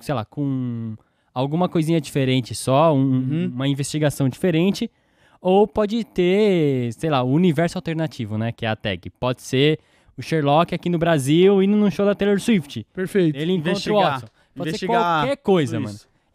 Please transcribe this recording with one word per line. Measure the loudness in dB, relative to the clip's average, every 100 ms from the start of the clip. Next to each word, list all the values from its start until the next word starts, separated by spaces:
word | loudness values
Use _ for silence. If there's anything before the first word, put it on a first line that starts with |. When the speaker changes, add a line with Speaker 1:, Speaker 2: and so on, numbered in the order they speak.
Speaker 1:
sei | -6
lá, | -6
com | -6 -6 -4 -4 -4 -6 -8 -10 _ _ _
alguma | -4 -2 0 0
coisinha | 0 0 0
diferente | -2 -2 0 0 -2
só, | -6 0 2 4
um, | 4
Speaker 2:
Uhum. | 2 0 0 -2 -4
Speaker 1:
uma | -4 -4
investigação | -2 -4 -2 -2 0 -2
diferente. | 0 0 2 0 0 -6 -10 _ _ _ _
Ou | 2 4 2
pode | 0 -2 -2
ter, | -4 0 2 4 2 2 2 0 -2
sei | -4 -2
lá, | 0
o | 2
universo | 2 2 2 0 -2
alternativo, | -6 -4 -4 -6 -6 -4
né, | -4
que | -4
é | -4
a | -4
tag. | -4 -6 -8 -6
Pode | -4 -4
ser | -4 0 2 0 _ _ _ -16
o |
Sherlock | -6 -2 2 2 2
aqui | -2 -2
no | 0
Brasil | 2 0 2 4 6 6
indo | 4 2
num | 2
show | 2 0
da |
Taylor | 0 0 0
Swift. | 2 0 0 -8 -12
Speaker 3:
Perfeito. | -10 -4 0 0 0
Speaker 1:
Ele | -2
encontra | -2 -2
o |
Speaker 2:
Investigar. | -4 0 0 2
Speaker 1:
Watson. | -2 -8 _ _ -10
Pode | -8
Speaker 2:
Investigar | -6 -2 0
Speaker 1:
ser | 2 0
qualquer | 0 -2
coisa, | 2 2 2 -2
Speaker 2:
tudo |
Speaker 1:
mano. | -6 -10
Speaker 2:
isso. | -18 _ _